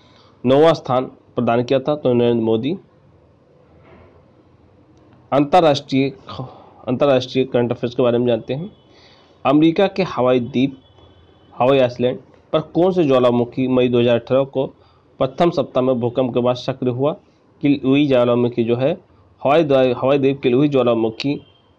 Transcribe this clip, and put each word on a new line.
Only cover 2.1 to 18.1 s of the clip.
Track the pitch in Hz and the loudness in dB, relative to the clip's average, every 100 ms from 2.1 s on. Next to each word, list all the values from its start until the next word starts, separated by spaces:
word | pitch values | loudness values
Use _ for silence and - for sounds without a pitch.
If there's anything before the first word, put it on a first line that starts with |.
नरेंद्र | 120 120 117 | 0 2 0
मोदी। | 110 113 127 190 - _ _ _ _ _ _ _ _ _ - - - _ _ _ _ _ _ _ _ _ _ _ - | 0 -2 -4 -8 -12 _ _ _ _ _ _ _ _ _ -20 -20 -20 _ _ _ _ _ _ _ _ _ _ _ -4
अंतर्राष्ट्रीय, | 135 143 185 160 143 - 135 135 135 - - 131 - - - - | 0 2 4 4 2 0 -2 -2 -4 -16 -14 -14 -16 -20 -14 -6
अंतर्राष्ट्रीय | 127 143 127 131 131 | -2 2 2 0 -4
current | 131 123 120 | -2 0 -2
affairs | 117 123 | -2 -6
के | - | -2
बारे | 123 117 | 0 0
में | 123 | 0
जानते | 113 113 | -2 -4
हैं। | 131 196 - _ _ - _ _ _ 127 | -10 -12 -16 _ _ -20 _ _ _ 0
अमेरिका | 147 165 165 196 | 4 4 2 -2
के | 190 | -2
हवाई | 175 - 127 127 | -6 -2 0 0
द्वीप, | 120 123 139 - _ _ - _ _ _ _ - | 0 -2 -2 -4 _ _ -20 _ _ _ _ -2
हवाई | 123 139 | 0 2
आइलैंड | 123 120 123 131 - _ _ | 0 0 -4 -4 -12 _ _
पर | 156 | -6
कौन | 156 160 185 | -4 0 0
से | 180 | 2
ज्वालामुखी | 151 131 123 120 120 135 127 | 2 4 4 2 -2 -4 -2
मई | 127 127 | 0 2
दो | 123 | 2
हज़ार | 120 117 | 2 0
अठारह | - 131 | 0 -2
को | 135 131 139 - _ _ _ - | -2 -4 -6 -8 _ _ _ -6
प्रथम | 135 - 175 | -4 0 0
सप्ताह | 170 120 131 | 0 -4 -2
में | 127 123 | -2 0
भूकंप | 120 123 127 | -2 -2 -2
के | 120 | -2
बाद | 120 120 | -2 -2
सक्रिय | - 127 127 | -6 -6 -4
हुआ? | 123 143 175 _ _ _ _ | -2 -4 -4 _ _ _ _
किलुई | 143 143 131 139 | -2 0 0 0
ज्वालामुखी | 147 | 2